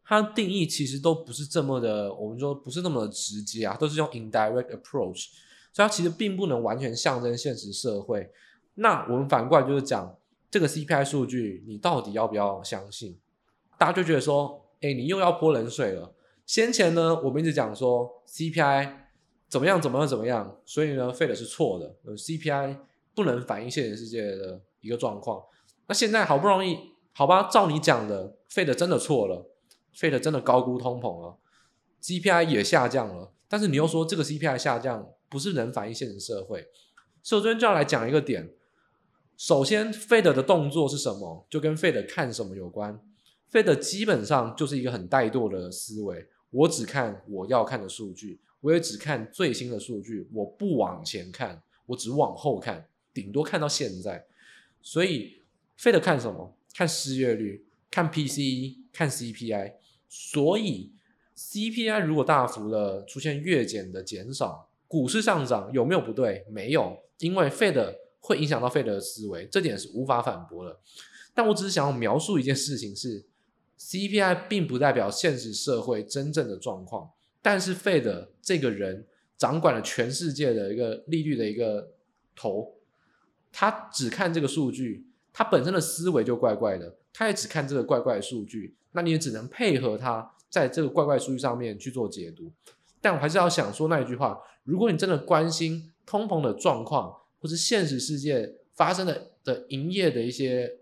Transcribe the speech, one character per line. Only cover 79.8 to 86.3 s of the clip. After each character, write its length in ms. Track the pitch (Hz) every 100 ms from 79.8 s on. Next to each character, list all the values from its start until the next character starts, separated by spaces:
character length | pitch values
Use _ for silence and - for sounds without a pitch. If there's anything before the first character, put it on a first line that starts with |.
全 300 | 107 - 117
世 200 | 139 170
界 220 | 135 143
的 180 | 113 98
一 40 | 107
个 280 | 120 110 -
利 160 | 165
率 120 | 151 131
的 140 | 107
一 60 | 107
个 380 | 113 104 - - _ _ _ -
头， 400 | 110 98 - - _ _ _ _ _ _ _
他 380 | - 202 220 -
只 160 | - 123
看 240 | - 185
这 80 | 165
个 80 | 143
数 240 | 147 135
据， 360 | 117 127 101 - _ _
他 100 | -
本 200 | 226 180
身 100 | 139
的 80 | 185
思 300 | 156 - 175
维 120 | 151
就 120 | 113